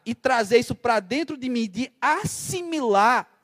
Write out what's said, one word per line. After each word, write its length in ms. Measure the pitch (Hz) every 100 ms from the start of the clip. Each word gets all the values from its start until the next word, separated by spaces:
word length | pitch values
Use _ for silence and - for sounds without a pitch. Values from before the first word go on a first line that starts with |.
e 100 | 220
trazer 440 | 233 262 240 196 233
isso 160 | 233
pra 260 | 226 240 220
dentro 360 | 185 277 320 294
de 120 | 254
mim, 200 | 240 220
de 220 | 180 254 _
assimilar, 1300 | 269 339 - - - 359 349 311 240 196 220 233 - _